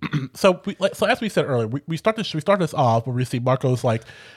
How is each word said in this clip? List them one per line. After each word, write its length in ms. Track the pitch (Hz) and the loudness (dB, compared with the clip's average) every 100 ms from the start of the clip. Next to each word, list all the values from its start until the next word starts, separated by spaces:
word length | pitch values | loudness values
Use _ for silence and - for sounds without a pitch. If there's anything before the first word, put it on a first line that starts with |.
<clears throat> 320 | - 147 131 | -6 -4 -6
so 260 | - 196 180 - | 2 2 2 -4
we, 100 | - | -2
like, 160 | 196 - | -4 0
so 100 | 202 | 0
as 160 | 254 | 0
we 80 | 220 | 0
said 160 | - 147 | 0 0
earlier, 220 | 123 110 | 0 -2
we, 140 | 135 - | -4 -6
we 100 | 165 | -2
start 180 | - 220 | -2 -2
this, 180 | 202 | -4
we 80 | 156 | -4
start 180 | 147 196 | 0 2
this 140 | 165 | 2
off 320 | 156 127 113 123 | 2 4 4 0
where 100 | 123 | -4
we 80 | 127 | -2
see 140 | 123 | -2
Marco's, 440 | 123 131 131 123 | 0 2 2 0
like, 180 | 127 113 - - - | 0 -2 -4 -20 -20